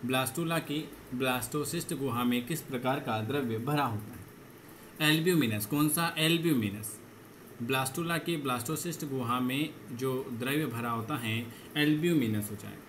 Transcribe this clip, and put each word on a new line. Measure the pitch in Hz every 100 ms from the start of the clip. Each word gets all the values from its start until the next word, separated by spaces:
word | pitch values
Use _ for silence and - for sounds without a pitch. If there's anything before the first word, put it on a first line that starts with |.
ब्लास्टुला | 120 131 131 - 165 165
की | - 147 151 - -
ब्लास्टोसिस्ट | 127 131 123 117 151 139 170 -
गुहा | 147 135 117
में | 123 123 120
किस | 160
प्रकार | - 131 127 139
का | 135 110
द्रव्य | 110 139 127 113
भरा | 120 147
होता | 135 104 -
है? | - - - - - - - - - 151
एल्ब्यूमिनस। | 156 165 175 120 107 -
कौन | 147 151
सा? | 151 170 -
एल्ब्यूमिनस। | 156 170 165 139 104 101 107 - - - - - - -
ब्लास्टुला | 117 135 123 - 165 165
की | 156 165
ब्लास्टोसिस्ट | 139 123 113 156 175 156
गुहा | 147 131 117 123
में | 127 131 151 - -
जो | 120 131 131 131
द्रव्य | 117 123 143 151
भरा | 117 120
होता | 117 110 147
है, | 117 110 120 - - 151
एल्ब्यूमिनस | 147 151 175 165 117 107 104
हो | 104
जाएगा। | 104 104